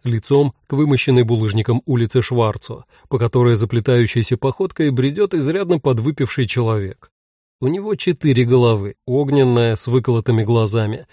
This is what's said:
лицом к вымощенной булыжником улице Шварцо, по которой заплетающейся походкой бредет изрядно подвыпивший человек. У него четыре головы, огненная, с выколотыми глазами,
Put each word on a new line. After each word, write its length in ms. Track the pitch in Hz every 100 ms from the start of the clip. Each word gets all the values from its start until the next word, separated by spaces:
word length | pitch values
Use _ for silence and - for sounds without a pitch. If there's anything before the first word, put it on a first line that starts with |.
лицом 520 | 123 117 - 143 143 - _
к 60 |
вымощенной 520 | - 151 131 - 127
булыжником 580 | 113 117 110 104 107 113
улице 380 | - 123 113 131
Шварцо, 640 | - 120 110 - - 113 - _ _
по 80 | 127
которой 380 | 113 127 120 113
заплетающейся 840 | 110 120 107 123 113 120 110 117
походкой 500 | 135 - 190 - 151
бредет 460 | 127 131 160 202
изрядно 440 | 170 139 180 180 170
подвыпивший 680 | 147 117 120 151 135 - 123
человек. 640 | - 113 110 98 - _ _ _ _ _ _
У 60 | 127
него 300 | 180 208 208
четыре 500 | - 170 156 127 120
головы, 480 | 127 120 110 101 -
огненная, 720 | - 127 143 143 131 120 117 110
с 120 | -
выколотыми 540 | 127 117 117 110 113
глазами, 640 | 107 117 110 113 107 110 -